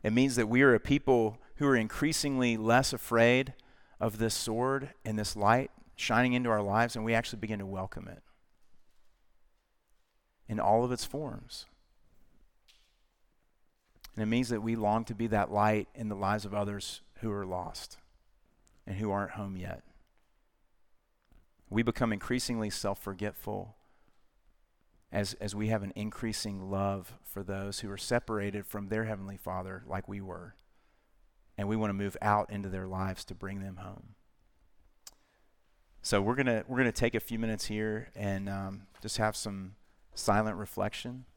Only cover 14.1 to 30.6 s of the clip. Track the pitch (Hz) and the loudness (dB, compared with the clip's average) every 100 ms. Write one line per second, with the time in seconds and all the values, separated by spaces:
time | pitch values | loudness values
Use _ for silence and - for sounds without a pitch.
14.1 | - 107 120 120 113 113 113 104 110 113 | -4 0 2 2 0 0 2 2 2 0
15.1 | 107 117 104 92 101 107 107 - - 110 | -4 0 2 2 4 4 2 -2 -8 -6
16.1 | 98 98 104 104 104 101 101 - - - | -2 0 0 -2 -4 -4 -6 -10 -12 -18
17.1 | - 113 101 92 90 90 - - - - | -8 -4 -4 -4 -4 -6 -10 -14 -18 -20
18.1 | _ _ _ _ _ _ - - 98 107 | _ _ _ _ _ _ -20 -10 -6 -2
19.1 | 101 98 - 98 95 92 - - - _ | -2 -4 -6 -8 -8 -8 -10 -14 -20 _
20.1 | _ _ _ _ _ _ _ _ _ _ | _ _ _ _ _ _ _ _ _ _
21.1 | _ _ - _ _ _ 101 117 - 117 | _ _ -20 _ _ _ 0 0 2 0
22.1 | 104 - 123 - 117 107 - 101 98 - | 0 -2 -2 -2 -2 -2 -2 -4 -4 -8
23.1 | 95 104 - - 101 98 - _ _ _ | -6 -6 -6 -8 -8 -8 -16 _ _ _
24.1 | _ _ _ _ _ _ _ _ _ _ | _ _ _ _ _ _ _ _ _ _
25.1 | 85 101 - 101 101 107 110 98 107 104 | -2 -2 -4 -6 -2 0 0 -2 -6 -8
26.1 | - 113 104 107 98 95 98 98 98 90 | -4 -4 -4 -6 -8 -4 -2 0 -2 -8
27.1 | - - 98 95 98 98 98 104 98 - | -18 -12 -10 -6 -6 -6 -6 -8 -8 -2
28.1 | 120 - 110 101 101 98 104 98 107 110 | -2 0 -2 -2 -4 -8 -10 -4 -2 -2
29.1 | 104 98 98 - 92 92 95 113 95 95 | -4 -8 -10 -6 -6 -6 -10 -6 -6 -6
30.1 | 101 95 85 90 - | -8 -8 -12 -14 -20